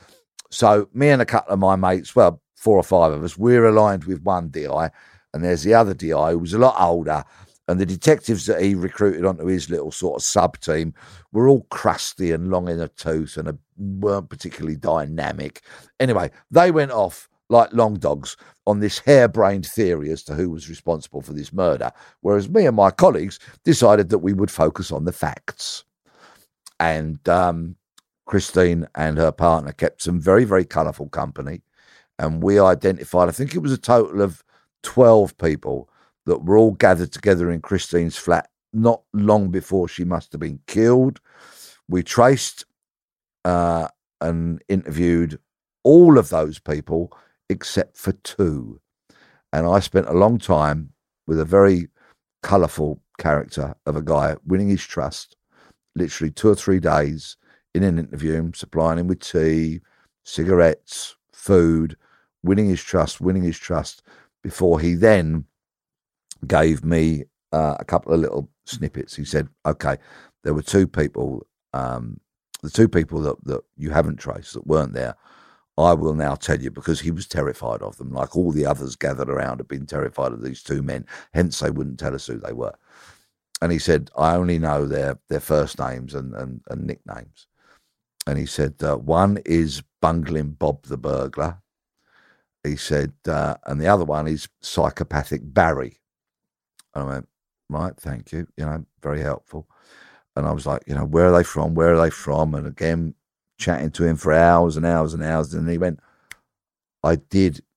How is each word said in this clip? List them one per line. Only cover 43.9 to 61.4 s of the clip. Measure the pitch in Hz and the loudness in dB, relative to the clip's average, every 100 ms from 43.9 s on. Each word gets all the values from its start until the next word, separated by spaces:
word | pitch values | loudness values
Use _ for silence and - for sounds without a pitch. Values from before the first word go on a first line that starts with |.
| - _ _ | -12 _ _
and | 82 82 82 80 - | -4 -4 -4 -6 -4
interviewed | 95 - 76 87 85 82 76 _ _ _ _ | -4 -2 -2 2 2 0 -6 _ _ _ _
all | 127 165 175 135 | 8 10 10 8
of | 87 | 6
those | 82 78 76 | -2 -2 -6
people | - 76 78 80 87 - _ _ - | -6 -6 -2 -4 -4 -12 _ _ -8
except | 92 - 98 - - | -8 -4 -4 -4 -6
for | 95 | -8
two. | - - - 90 73 55 53 _ _ _ _ _ _ _ | -8 -10 -2 -2 -2 -8 -16 _ _ _ _ _ _ _
And | 76 85 | -2 2
I | 98 | 2
spent | - 95 60 | 2 -2 0
a | |
long | 85 104 117 | 4 4 2
time | - 78 73 76 73 _ _ _ - | 0 2 2 -2 -8 _ _ _ -4
with | 80 | -2
a | |
very | 80 98 98 90 85 _ _ _ _ _ | 4 6 6 4 -2 _ _ _ _ _
colourful | - 98 82 - 76 73 _ - | 0 2 2 -2 -6 -6 _ -6
character | 80 73 - - 71 - | -2 -2 -2 -8 -8 -8
of | 73 | -8
a | 76 | -6
guy | 78 73 73 78 78 | -2 0 0 -4 -2
winning | 92 101 | -2 0
his | 95 | -2
trust, | - - 71 - - _ _ _ _ _ _ | -4 -8 -8 -10 -18 _ _ _ _ _ _
literally | - 82 - 80 | -8 -6 -4 -8
two | - 107 | 2 2
or | |
three | 98 - 95 | 2 0 0
days | 80 76 73 78 - - _ _ _ | 2 0 0 -6 -14 -20 _ _ _
in | 87 | -2
an | 98 82 | 0 0
interview, | 78 73 80 80 82 | -4 -8 -4 -4 -4
supplying | - - 80 80 82 | -10 -6 0 0 0
him | 87 | -2
with | 90 | -4
tea, | - 85 80 80 80 82 - _ _ _ | -2 0 2 0 -2 -6 -14 _ _ _
cigarettes, | - - 85 90 82 78 _ - - _ _ | -12 -6 2 4 4 2 _ -16 -16 _ _
food, | _ | _